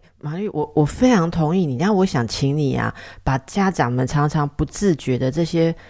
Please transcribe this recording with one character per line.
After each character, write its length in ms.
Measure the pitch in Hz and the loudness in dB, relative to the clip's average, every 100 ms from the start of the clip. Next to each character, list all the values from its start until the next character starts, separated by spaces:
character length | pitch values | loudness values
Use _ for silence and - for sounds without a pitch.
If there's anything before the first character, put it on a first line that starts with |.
| _ _ | _ _
马 160 | 147 165 | -10 -6
律， 120 | 214 | -6
我， 220 | 151 - - | -6 -2 2
我 80 | |
非 280 | 147 - 254 | 2 4 4
常 160 | 226 165 | 4 2
同 280 | 170 151 185 | 0 0 2
意 100 | 165 | 0
你。 80 | |
那 180 | 123 180 | 0 0
我 140 | 202 185 | 2 2
想 200 | 139 113 | 0 -2
请 280 | - 139 151 | -2 0 0
你 200 | 143 127 | 0 0
啊， 180 | 113 - - - | -4 -6 -16 -8
把 120 | - 131 | -2 -2
家 300 | - 202 196 | -2 -2 0
长 240 | 170 123 | 0 0
们 140 | 127 131 | 0 0
常 220 | 147 147 | 0 0
常 200 | 156 147 | 0 -2
不 140 | - | -4
自 300 | 147 - 202 | -6 -2 0
觉 240 | 156 - 123 | 0 0 -2
的 100 | 131 | 0
这 160 | 151 | 0
些， 300 | 170 165 165 165 | 0 2 0 -2